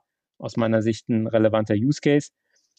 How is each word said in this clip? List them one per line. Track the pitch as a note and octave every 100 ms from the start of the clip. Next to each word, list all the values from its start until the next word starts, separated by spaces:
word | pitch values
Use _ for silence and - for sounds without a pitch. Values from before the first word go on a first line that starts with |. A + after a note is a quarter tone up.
| _ _ _ _
aus | A2+ G#2+
meiner | A2+ A2
Sicht | G#2+ A2 -
ein | A#2 A2+
relevanter | A2+ A2 A2 G#2+
Use | G#2 B2 D3
Case. | D3 D3 - _ _ _ _